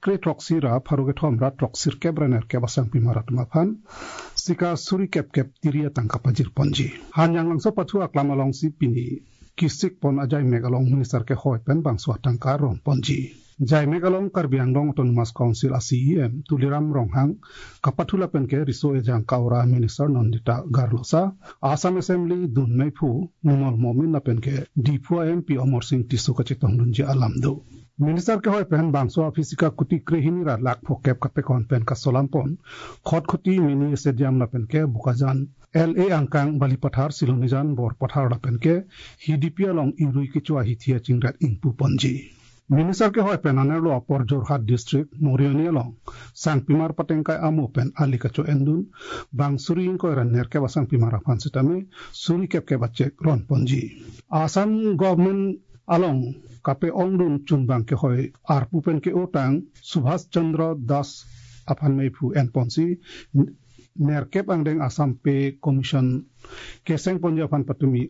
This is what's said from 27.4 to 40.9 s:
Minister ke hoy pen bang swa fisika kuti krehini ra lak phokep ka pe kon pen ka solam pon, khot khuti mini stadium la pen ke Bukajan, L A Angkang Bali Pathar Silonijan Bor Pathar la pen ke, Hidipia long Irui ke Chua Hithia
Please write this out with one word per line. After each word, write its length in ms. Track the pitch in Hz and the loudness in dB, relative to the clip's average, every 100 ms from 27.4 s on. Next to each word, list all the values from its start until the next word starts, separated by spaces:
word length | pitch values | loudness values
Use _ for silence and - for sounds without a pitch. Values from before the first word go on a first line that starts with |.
| 135 147 - - - - | -2 -4 -10 -20 -10 -2
Minister 400 | 151 170 180 214 | 0 0 0 0
ke 80 | 214 | 2
hoy 140 | 208 | 0
pen 260 | - 156 165 | 2 0 2
bang 180 | 139 120 | 2 0
swa 200 | 165 156 | 0 -2
fisika 400 | 160 147 - 160 | -2 -4 0 0
kuti 320 | - 143 160 | 0 0 -2
krehini 420 | - 160 151 180 | 0 0 2 0
ra 140 | 156 113 | -2 -2
lak 220 | 127 123 | -2 -4
phokep 380 | - 127 135 127 | -4 -2 0 0
ka 100 | 135 | -2
pe 140 | 147 | -2
kon 220 | - 127 110 | 0 0 0
pen 200 | 131 113 | 0 0
ka 80 | |
solam 380 | 131 139 127 135 | -2 0 0 0
pon, 260 | 147 139 170 - - - - - | 0 -2 -6 -12 -18 -18 -10 -2
khot 220 | 160 156 | -2 -2
khuti 320 | - 185 185 | -2 0 2
mini 340 | 147 139 147 135 | 2 2 0 0
stadium 440 | 143 123 135 131 | 0 0 2 2
la 80 | 117 | 0
pen 180 | 123 113 | -4 -2
ke 240 | 156 151 | 0 0
Bukajan, 600 | 113 131 120 135 135 139 - - 160 | -2 -2 0 0 -2 -4 -12 -2 0
L 180 | 165 175 | 2 2
A 160 | 196 160 | 2 2
Angkang 400 | 139 151 143 147 | 2 0 0 2
Bali 200 | 135 131 | 0 0
Pathar 360 | 139 131 151 | -2 0 -2
Silonijan 640 | - 127 127 123 135 151 123 | 0 0 2 0 0 0 0
Bor 180 | 117 | -2
Pathar 380 | - - 147 127 | -2 -4 0 0
la 60 | 120 | -2
pen 180 | 127 117 | -2 0
ke, 320 | 156 175 190 - - - | 2 0 -2 -16 -20 -8
Hidipia 540 | 156 151 160 175 196 170 | -2 0 0 0 0 0
long 180 | 139 - | 0 0
Irui 320 | 147 131 135 | 0 0 -2
ke 80 | 151 | -2
Chua 240 | 156 143 113 | -2 0 0
Hithia 320 | 113 135 | -2 -2